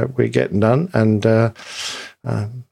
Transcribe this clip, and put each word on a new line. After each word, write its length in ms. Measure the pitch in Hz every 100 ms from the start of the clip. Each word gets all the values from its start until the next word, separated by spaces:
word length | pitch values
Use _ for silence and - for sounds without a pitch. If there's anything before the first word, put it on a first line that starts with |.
uh, 40 | 123 131
we're 100 | 117
getting 300 | 127 - 101
done, 300 | 110 131 180
and, 320 | 113 110 107 113
uh, 260 | 110 113 - - - - - - _
um, 420 | 123 110 107 123 -